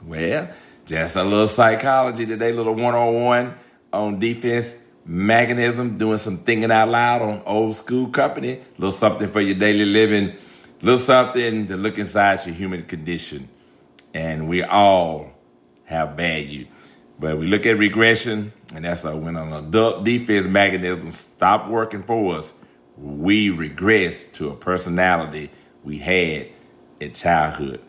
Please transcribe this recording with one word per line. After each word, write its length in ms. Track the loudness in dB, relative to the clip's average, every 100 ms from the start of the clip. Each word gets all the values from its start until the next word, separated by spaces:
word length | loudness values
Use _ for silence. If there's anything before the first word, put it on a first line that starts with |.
| -12
Well, 440 | -6 -4 -4 -6 -16 -20 -20 -10
just 300 | -6 -4 -2
a 80 |
little 240 | 0 2 2
psychology 760 | 6 4 4 2 2 2 -2 -6
today, 260 | -2 -2
little 240 | -2 -2 0
one-on-one 800 | 0 2 2 2 2 2 0 -8 -20 _ _
on 260 | -4 -4 -2
defense 560 | -4 -2 -2 -2 -4 -10 -20 _ -8
mechanism, 920 | -2 4 4 4 2 0 0 -4 -2
doing 200 | 0 0
some 200 | -2 -6
thinking 340 | -2 0 2
out 180 | 4 4
loud 320 | 2 2 2
on 200 | -2 -6 -2
old 300 | 0 0 -2
school 320 | -4 -2 -2
company, 520 | 0 0 0 -6 -8 -14 -6
little 140 | -4
something 380 | 2 0 0 -2
for 120 | 0
your 140 | 0 2
daily 300 | 2 2 4
living, 480 | 4 4 4 0 -6 -20 -20 -20 -4
little 160 | 2 2
something 720 | 6 4 6 0 0 -2 -4
to 100 | -4
look 200 | -4 -4
inside 480 | -4 2 4 2 -4
your 100 | -8
human 280 | -6 -8
condition. 680 | -8 -10 -8 -8 -8 -14 -16 _ _ _ _ -20 -14
And 340 | -8 -6 -4 -2
we 160 | -2
all 680 | 2 6 8 6 4 -4 -10 -20 _ _ _ _
have 280 | _ -4 -4
value. 540 | -4 -4 -4 -6 -12 -16 -20 -20 _ _ _
But 180 | -4 -2
we 100 | 0
look 180 | 0 2
at 120 | 2
regression, 760 | 2 4 4 4 0 -6 -8 -14 -18
and 120 | -10 -6
that's 180 | -6
a, 100 | -6
when 220 | -8 -8 -8
an 160 | -8
adult 540 | -10 0 2 2 0 -2
defense 420 | -2 0 0 2
mechanism 640 | 4 4 2 -4 -6 -8
stop 560 | -14 -16 _ 2 2 2
working 360 | -4 -2 -6
for 340 | -4 -2 0 -4
us, 160 | -8 -18 -20 _ _ -20
we 520 | -14 -6 2 2 2
regress 760 | -2 -6 -2 2 4 2 -4 -16
to 240 | -10 -10
a 40 | -8
personality 960 | -4 -4 -2 0 2 2 -2 -10 -14 -18 _ _
we 140 | -14 -10
had 500 | -2 0 0 -4 -10 -20 -20 _ _ _
at 120 | -14
childhood. 680 | -6 0 2 0 -4 -8 -10